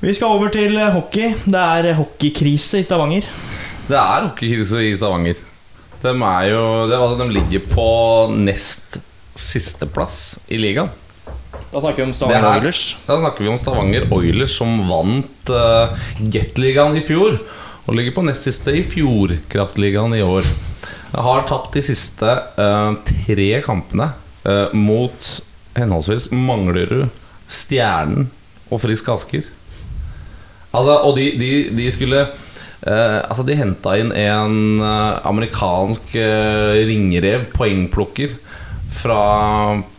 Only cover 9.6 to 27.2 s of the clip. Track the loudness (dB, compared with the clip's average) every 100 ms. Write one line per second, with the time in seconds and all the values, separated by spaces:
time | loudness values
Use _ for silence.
9.6 | -4 -6 -6 -4 -4 -4 -8 -10 -8 -2
10.6 | 0 0 -4 -6 -20 -20 -16 -16 -14 -16
11.6 | -8 -4 -2 -2 -4 -2 0 2 4 2
12.6 | 0 -2 -4 -6 -2 0 0 -2 -2 -2
13.6 | -2 0 2 0 2 2 2 2 0 0
14.6 | 0 0 0 0 0 0 -4 -10 -4 2
15.6 | 4 4 4 0 -8 -4 -2 -2 -2 0
16.6 | 2 4 4 4 0 2 2 2 -6 -16
17.6 | -18 -12 -4 -2 0 0 0 0 -4 -4
18.6 | -2 -2 -2 0 2 2 2 0 -2 -2
19.6 | -2 0 0 2 0 2 2 2 2 -2
20.6 | -6 -12 -14 -16 -10 0 2 2 2 -4
21.6 | -2 -4 -2 -2 -4 -2 0 0 -2 0
22.6 | 2 2 0 -2 -2 -2 0 2 2 0
23.6 | 0 -4 -2 -2 -2 -4 -16 -8 0 0
24.6 | 2 2 2 2 0 -4 -8 -8 -10 -20
25.6 | -10 -2 0 0 0 -2 -2 0 0 2
26.6 | 2 2 0 0 -2 -4